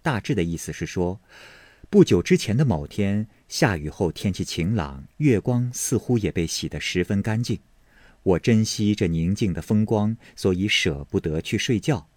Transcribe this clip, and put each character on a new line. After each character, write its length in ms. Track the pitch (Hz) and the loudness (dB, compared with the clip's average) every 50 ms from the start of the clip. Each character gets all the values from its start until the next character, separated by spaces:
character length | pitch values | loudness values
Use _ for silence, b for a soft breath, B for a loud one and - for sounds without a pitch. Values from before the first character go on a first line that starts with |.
大 180 | _ 170 131 101 | _ -2 -4 -2
致 160 | - - 143 | -2 -2 -2
的 80 | 101 85 | 0 0
意 140 | 85 85 | -2 -2
思 160 | 78 - - 76 | -6 -8 -10 -8
是 120 | - 85 | -8 -8
说： 360 | - - 95 87 87 95 107 B B B B B B B B B B B B B B | -6 -2 -2 -2 -2 -4 -8 B B B B B B B B B B B B B B
不 140 | - 208 175 | 6 6 8
久 180 | - 110 90 | 8 6 2
之 140 | 85 - 185 | 4 2 2
前 220 | 175 - - 101 | 2 2 0 2
的 80 | 127 156 | 2 2
某 200 | 131 92 76 73 | 2 2 0 -2
天， 420 | - - - 101 98 101 104 113 b b b b | -6 -4 -2 0 0 0 -2 -4 b b b b
下 300 | _ - - - 120 95 | _ 0 2 2 2 2
雨 100 | 78 73 | 0 -4
后 240 | 76 - - 98 82 | -8 -4 -2 -2 -2
天 220 | - - - 104 87 | -2 -2 -4 -4 -2
气 100 | - 90 | -2 -6
晴 320 | - - - 82 90 117 | -6 -4 -4 -2 -2 0
朗， 320 | 107 78 69 67 67 71 - _ | -2 -4 -4 -8 -14 -18 -20 _
月 220 | - 151 147 117 92 | 0 2 4 4 4
光 320 | - - 123 123 123 123 | 2 0 0 0 -2 -2
似 240 | 123 - - - 135 | -4 -8 -4 -2 -2
乎 220 | 110 - - 123 | -2 0 0 0
也 140 | 117 101 82 | 0 0 -2
被 140 | - 92 82 | -2 -2 -2
洗 220 | 80 - - - | -2 -4 -6 -6
得 140 | 76 - 73 | -6 -8 -6
十 220 | - - - 90 87 | -8 -4 -2 -2 0
分 180 | - 104 101 | 0 0 0
干 200 | 98 113 110 113 | 0 0 -2 -2
净。 180 | 120 - 110 - _ _ _ b b b b b b b b b b | -2 -2 -4 -6 _ _ _ b b b b b b b b b b
我 160 | 95 90 80 | 2 2 2
珍 260 | - - 117 110 110 | 4 4 4 4 2
惜 280 | - - - 107 104 104 | 0 -2 0 0 0 2
这 140 | - 104 | 2 0
宁 260 | 87 82 82 82 87 101 | 0 0 0 0 0 0
静 200 | - 120 95 - | 0 0 -2 -2
的 80 | - | -4
风 240 | - - 113 107 107 | -2 0 2 2 2
光， 320 | 101 113 107 104 107 113 B B B B | 2 0 0 0 0 -4 B B B B
所 160 | - - 101 92 | -2 0 0 2
以 140 | 87 98 | 2 0
舍 380 | 104 - - - 92 73 69 73 | 0 0 0 0 0 -2 -4 -8
不 140 | _ - 95 | _ -4 -2
得 200 | - 82 76 80 | -2 0 -2 -2
去 180 | - - - | -2 -2 -4
睡 220 | 101 - - 123 101 | -4 0 0 -2 0
觉。 300 | - - 143 90 - _ _ | 0 -2 -2 -2 -4 _ _